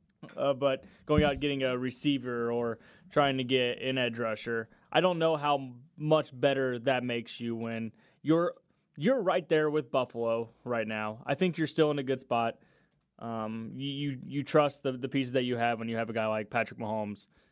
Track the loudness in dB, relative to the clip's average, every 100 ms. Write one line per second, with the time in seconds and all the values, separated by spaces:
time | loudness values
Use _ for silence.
0 | _ _ -14 -2 0 2 0 -2 -6 -10
1 | 0 4 4 2 -2 0 0 0 -4 -2
2 | 0 0 -2 -4 -2 -2 -2 -6 -12 -20
3 | -4 2 2 2 2 2 2 -2 -2 0
4 | 0 -2 -4 -4 -4 -4 -6 _ _ 4
5 | 4 4 2 2 2 0 -2 -14 -20 -6
6 | 2 2 2 0 2 2 0 0 0 0
7 | 0 -4 -6 -8 -6 -4 -6 -6 -8 -12
8 | _ _ 2 2 2 -4 _ _ _ -2
9 | 2 2 2 2 4 2 4 0 0 0
10 | 0 0 0 0 -2 _ -4 -2 -2 -2
11 | -4 -6 -4 0 0 0 0 4 4 2
12 | -2 -4 0 0 0 -4 _ _ _ _
13 | _ -14 -10 -6 -6 -8 -10 -8 -8 -6
14 | -6 -6 -6 -6 2 4 4 0 -4 -4
15 | -2 -2 0 0 0 0 0 0 -4 -4
16 | -4 -2 -2 -2 -2 -2 -2 -4 -6 -4
17 | -4 -8 -14 _ _